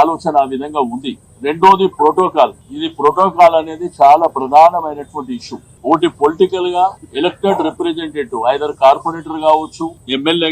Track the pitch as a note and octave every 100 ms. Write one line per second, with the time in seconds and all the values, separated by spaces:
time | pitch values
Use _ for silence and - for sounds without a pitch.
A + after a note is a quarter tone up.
0 | D3+ D#3+ - D3 C3+ C3 D3 D3+ B2+ A#2+
1 | C3+ - _ - C3+ E3 F#3+ F#3+ F#3+ -
2 | D3+ D#3+ F#3 D#3 A#2+ - A#2 C#3+ D#3+ D#3+
3 | C#3+ D3 F#3+ E3+ E3+ E3 D#3+ D#3+ F3 -
4 | C#3 D3+ E3 C#3 C3 D3 E3 F3 D#3 D3
5 | C3+ D3+ B2+ A#2+ - A#2 - _ C#3 D#3+
6 | E3 - C#3+ E3 F#3 F#3 F3+ F3+ F#3 -
7 | - - F3 - G3 F#3 D#3+ - F3 D#3+
8 | D#3+ D3 B2 A#2+ A#2+ C#3 D3 C#3 C3+ C#3
9 | E3+ E3 D#3+ D#3+ D#3 D#3 D#3 - E3 -
10 | - C3 D3 E3+ D#3+